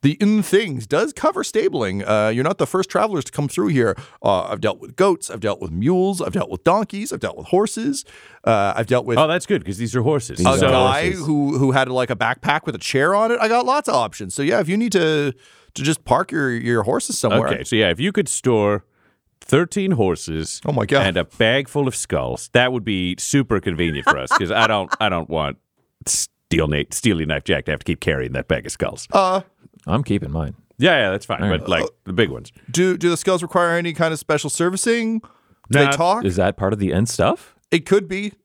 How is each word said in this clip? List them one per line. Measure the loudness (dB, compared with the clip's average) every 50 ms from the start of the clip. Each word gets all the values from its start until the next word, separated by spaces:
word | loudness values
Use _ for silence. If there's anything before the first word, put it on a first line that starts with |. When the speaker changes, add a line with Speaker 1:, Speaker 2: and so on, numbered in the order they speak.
Speaker 1:
"The | 2 2 2
Inn | 2 2 2 4 2 2
Things | 2 2 2 2 0 -6 -8 -4
does | -2 0 0 0 0 -4
cover | -2 -2 -2 0 0 -6
stabling. | -2 -2 0 0 0 0 0 -2 -2 -2 -4 -2
Uh, | 0 2 2 2
you're | 2 0 0 0
not | -2 0
the | -2 -2
first | -2 0 -2 -2 0
travelers | 0 0 0 0 0 -4 -6
to | -6
come | -6 -4 -4
through | -4 -2 -2 0 0
here. | 2 2 2 2 0 -2 -8 -20 -20 -4
Uh, | 0 2 2 2 0 -4
I've | -6 -2
dealt | -2 -4 -4 -4
with | -12 -18 0
goats, | 2 2 2 2 0 -6 -12
I've | -12 -6
dealt | -4 -4 -4 -4
with | -6 -8
mules, | -4 -2 0 2 2 2 2 0 -2 -4
I've | -6 -4 -2
dealt | -4 -4 -4
with | -8 0 _
donkeys, | 2 2 2 0 -4 -6 -10 -8 -8 -8
I've | -6
dealt | -6 -8 -8
with | -8 -6
horses. | 0 0 2 2 0 -2 -4 -4 -4 -4 -6 -8 -14 -20 -20 -20 -20 -20 -6 _
Uh, | 2 2 4 2 2 0
I've | -2 0
dealt | 0 0 0 0
with | 2 2
Speaker 2:
Oh, | 2 2 2
that's | 2 -2 -2
good, | -2 -2 -2 -2
'cause | -6 -8
these | -6 -6 -4 -2
are | 0
horses. | 0 2 0 0 -4 -6 -4 2
Speaker 1:
a | 2
Speaker 3:
These | 4 4 4 4
are | 4
Speaker 1:
guy | 4 4 4 2 2 0 0
Speaker 3:
horses. | -2 -4 -4 -2
Speaker 1:
who, | -2 0 0 0 0 2
who | 2 2 2
had, | 4 2 2
like, | 2 0 -2 -2 -2
a | -2
backpack | -2 0 -2 -2 -2 -2 -2 -2 -2 -2
with | -6 -8
a | -8
chair | -8 -2 0 2 2 4 2
on | 2 2 0
it. | 0 0
I | 2
got | 2 2 2 2
lots | 2 0 0 0
of | 0 0
options. | 0 0 -2 -6 -10 -12 -10 -6
So, | -4
yeah, | -2 0 0 0
if | 0
you | 0 0
need | 0 0 2
to, | 2 2 2 4 2 2 0 -2 -4 _ _ _ _ _ _ _ _
to | -4 -2
just | -2 -2 -2 _
park | 0 0 0 0 -2
your, | -2 -2 -2 0
your | -2 -2 0 0 0 2 2
horses | 0 -2 -2 -2 -4 -6 -2
somewhere." | 0 2 2 2 2 2
Speaker 2:
Okay, | -2 -4 -4
so, | 0 2
yeah, | 2 4 4
if | 2 0
you | -2 -2 0
could | 0 -2 -2
store | -4 -2 0 2 2 4 4 2 0 -2 -4 _ _ _ _ _ _ _ _ _ _ _
thirteen | -2 2 2 2 2 2 -2 -2 0 0
horses | 2 2 2 0 0 -2 -4 -6 -6 -6 -6 -6 -8 -8 -6
Speaker 1:
Oh, | -2
my | -2 -2 0
God. | 2 2 2 2
Speaker 2:
and | 2 0
a | 0 -2
bag | -4 -2 0 0 2 2 0 -2
full | -2 -2 -2 -2
of | -2 -2
skulls, | -6 -6 -2 -2 -2 -2 -2 -6 -8 -10 0 2
that | 2 2 2
would | 0 -2 -2
be | -2 -2 0 0 -2 -2 -4
super | -4 0 2 2 2 2 0 0
convenient | 0 -2 0 0 0 0 0 0 0 0
for | 0
us, | 0 0 -2
'cause | -2 0 0 0
I | 2 2 2
don't, | 2 2 0 -2 -4 -4 -2
I | 0 0
don't | 0 -2 -4 -2
want | -2 -2 -2 -2 -6 _ _ _ _ _ _ _ _ _ -6
Steel | -4 -4 -4 -4 -8 _ _ _ _ 0 0 2
Na-, | 0 0 -2 -2 _
Steely | -6 0 2 2 2 2 0
Knife | -2 -2 -4 0
Jack | 0 -2 -2 0
to | -4
have | -6 -4
to | -2
keep | -4 -6 -2
carrying | -2 -2 -2 -2 -2 -4
that | -6 -8 -2
bag | _ -2 -2 -2
of | -8
skulls. | -6 -4 -4 -6 -6 -10 -14 -2
Speaker 1:
Uh, | 0 2 2 2 0 -2 -4 _ _ _ _ -20 _ -18 _
Speaker 3:
I'm | -2 -2 -2 0
keeping | 0 -2 -2 -2 -4
mine. | -4 -4 -4 -6 -8 -12 _ _ _ _
Speaker 2:
Yeah, | 2 4 4
yeah, | 4 2 0
that's | 0 -4 -4
fine, | -6 -6 -2 0
Speaker 3:
All | 0
right. | 0 -2
Speaker 2:
but, | 0 0
like, | 0 0 0 -2 _ _ _
the | -6 0
big | 2 2 2
ones. | 0 -8 -14 -18 _ -20 _ -6
Speaker 1:
Do, | 0 2 2 2 2
do | 2 0 0
the | 0
skulls | 0 0 0 0 0 -2
require | -2 0 2 2 2 0
any | 0 -2 -4 -2
kind | -2 -2 -2 -2
of | -4
special | -2 -2 -2 -2 -2 -4
servicing? | -2 0 0 0 0 -2 0 0 0 0 0 -2 -4 -4
Do | -6 -10 _ _ _ _ _ _ _ 0 2 4
they | 4
Speaker 2:
Nah. | 4
Speaker 1:
talk? | 2 2 2 2 2 2 0
Speaker 3:
Is | -2 0
that | 2 0 0 0
part | 0 -2 -2 0
of | 0
the | 0 0 2
end | 0 0 0
stuff? | 0 0 0 0 0 -2 -8 -20 _ _ _ _
Speaker 1:
It | -2 -2 0
could | 2 0 0 0
be. | -2 -6 -6 -6 -6 -10 _ _